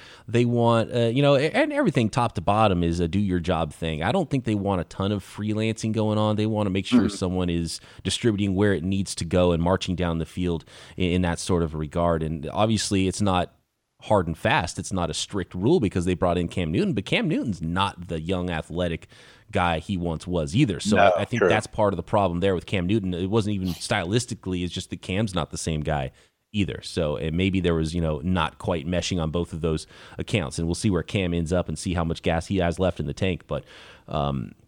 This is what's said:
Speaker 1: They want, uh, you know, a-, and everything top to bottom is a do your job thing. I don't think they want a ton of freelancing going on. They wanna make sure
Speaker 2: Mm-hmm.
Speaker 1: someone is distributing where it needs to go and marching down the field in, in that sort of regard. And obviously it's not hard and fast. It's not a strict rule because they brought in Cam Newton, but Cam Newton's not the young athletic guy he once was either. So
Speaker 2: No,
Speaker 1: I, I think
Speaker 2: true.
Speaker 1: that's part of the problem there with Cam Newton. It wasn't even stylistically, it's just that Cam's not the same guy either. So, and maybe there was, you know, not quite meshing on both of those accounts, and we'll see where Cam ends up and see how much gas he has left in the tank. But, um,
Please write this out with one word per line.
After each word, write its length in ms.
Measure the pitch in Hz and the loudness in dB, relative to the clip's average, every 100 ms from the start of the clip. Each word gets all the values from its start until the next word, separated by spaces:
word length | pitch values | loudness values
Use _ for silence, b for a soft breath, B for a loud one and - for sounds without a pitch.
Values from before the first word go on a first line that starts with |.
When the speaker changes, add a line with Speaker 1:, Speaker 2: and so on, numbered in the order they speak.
| b b - | b b -2
Speaker 1:
They 200 | 117 120 | 2 4
want, 480 | 120 117 113 - | 4 4 4 2
uh, 140 | 123 117 | 2 2
you 120 | 127 | 4
know, 140 | 143 139 | 4 4
a-, 140 | 151 | 4
and 240 | 226 311 | 2 2
everything 340 | 285 240 135 110 | 2 2 2 2
top 260 | 113 110 - | 2 0 0
to 40 | |
bottom 420 | 85 104 110 87 | 2 4 4 4
is 180 | 85 85 | 2 2
a 60 | 85 | 0
do 120 | 95 | 0
your 200 | 101 90 | 2 0
job 360 | 82 82 80 | 0 0 -2
thing. 280 | - 82 76 | -4 -4 -2
I 80 | 90 | 0
don't 200 | 185 147 | 0 0
think 140 | 135 | -2
they 100 | 117 | 0
want 260 | 104 98 92 | 0 0 0
a 40 | |
ton 280 | - - 98 | -2 -2 -2
of 100 | 104 | -2
freelancing 680 | - - 107 104 113 110 110 | -4 -6 -4 0 -2 -2 -2
going 240 | 110 107 107 | 0 2 2
on. 200 | 107 107 | 2 2
They 100 | 107 | 0
wanna 240 | 107 104 | 0 0
make 160 | 95 - | 0 2
sure 140 | 123 | 4
Speaker 2:
Mm-hmm. 60 | - - | 4 0
Speaker 1:
someone 340 | 92 92 90 | -2 0 0
is 300 | 85 82 - b b | 0 -2 -6 b b
distributing 520 | 92 - 120 98 101 | -4 0 0 2 0
where 180 | 92 104 | 2 2
it 100 | 85 | 2
needs 320 | 90 98 92 - | 0 -2 -2 -4
to 100 | 82 | 0
go 260 | 90 90 | 2 4
and 100 | 82 | 4
marching 320 | 85 95 - | 2 0 0
down 220 | 87 85 82 | -2 -2 -2
the 80 | 78 | -4
field 380 | 92 87 82 - B B - | -4 -2 -2 -6 B B -2
in, 140 | 90 | 0
in 120 | 90 | 2
that 160 | 87 82 | 2 0
sort 240 | - 87 | 0 0
of 120 | 82 | 0
regard. 480 | 78 76 85 85 82 | -2 -4 0 2 2
And 260 | 78 78 73 | -2 -4 -6
obviously 600 | 95 110 104 - 98 92 | 0 2 2 0 0 0
it's 120 | - | 0
not 320 | 101 90 82 _ _ _ _ _ | 2 2 0 _ _ _ _ _
hard 260 | - 104 82 | 0 2 2
and 120 | 78 | -2
fast. 400 | 110 143 90 - | 0 0 -2 -6
It's 140 | - | -6
not 180 | 92 80 | -4 -2
a 40 | |
strict 400 | 76 - 101 85 | -4 -4 -6 -6
rule 260 | 92 110 180 | -2 2 2
because 260 | 98 92 87 | 2 0 0
they 80 | |
brought 240 | 90 90 87 | 0 2 0
in 100 | 85 | -2
Cam 240 | 95 80 | -2 -2
Newton, 220 | 98 202 | 0 0
but 100 | 110 | -2
Cam 240 | - 180 185 | -2 -2 0
Newton's 320 | 240 151 87 | -2 -2 -4
not 480 | 82 90 98 - 90 | -4 -2 -2 -4 -8
the 120 | 82 | -6
young 280 | 80 92 90 | -4 -2 -2
athletic 600 | 80 - 80 87 82 - b b b b | -4 -4 -2 -2 -4 -10 b b b b
guy 280 | 95 87 80 | 0 0 0
he 180 | - 92 | -2 -4
once 300 | 85 80 90 | -2 -4 -2
was 280 | 87 73 | -2 0
either. 240 | 101 135 76 | 2 2 0
So 180 | 101 104 | 2 6
Speaker 2:
No, 80 | 98 87 | 6 4
Speaker 1:
I, 60 | |
I 20 | |
think 160 | 101 117 | 0 2
Speaker 2:
true. 80 | 95 | 4
Speaker 1:
that's 180 | 107 - | 2 0
part 280 | - 101 | 0 0
of 20 | 87 | 0
the 60 | |
problem 380 | - 104 95 85 | 0 0 2 2
there 140 | 98 | 0
with 120 | 87 - | 0 -2
Cam 200 | 98 87 | -2 0
Newton. 280 | 110 92 | 0 0
It 160 | 87 95 | -2 0
wasn't 240 | 113 101 | 0 0
even 140 | 101 92 | -2 -2
stylistically, 920 | 87 - 107 87 120 - 110 92 90 | -4 -2 -2 0 -2 -2 -8 -4 -4
it's 120 | 87 | -4
just 160 | - - | -6 -10
that 100 | - | -10
Cam's 320 | - 92 107 | -4 -2 0
not 160 | 87 76 | -2 -4
the 60 | 85 | -6
same 220 | - 78 | -4 -2
guy 320 | 76 73 67 - _ _ _ | -2 -2 -4 -10 _ _ _
either. 280 | 104 92 - | -2 -2 -4
So, 340 | - - 76 71 | -6 -2 -2 -2
and 180 | 78 85 | -2 0
maybe 220 | 95 95 | 2 2
there 160 | 85 | 2
was, 200 | 82 80 | 2 0
you 60 | 85 | 0
know, 200 | 80 73 | -2 -2
not 360 | 87 90 76 - | 0 0 0 -4
quite 280 | 101 85 76 | -4 -4 -2
meshing 340 | 87 - 90 | -2 -2 -2
on 100 | 80 | -2
both 220 | 82 85 | -2 -4
of 80 | 82 | -4
those 240 | 80 78 - B B B | -2 -2 -4 B B B
accounts, 400 | - 110 67 - | -2 -2 -2 -4
and 100 | 82 | -2
we'll 60 | |
see 160 | 85 110 | 0 0
where 120 | 85 | 0
Cam 300 | - 104 90 | 0 -2 0
ends 180 | 85 80 | 0 0
up 140 | 90 85 | 0 -2
and 100 | 78 | -6
see 160 | 98 | -4
how 100 | 87 | -2
much 160 | 82 82 | -2 -2
gas 240 | 90 82 - | 0 -2 0
he 120 | 95 | 0
has 200 | 85 82 | 0 0
left 220 | 92 - | 0 0
in 60 | 73 | -6
the 80 | |
tank. 300 | - 95 87 - | -2 -2 -2 -6
But, 180 | 71 - b b b - | -8 -8 b b b -8
um, 460 | 78 71 67 50 - | -2 -2 -2 -6 -12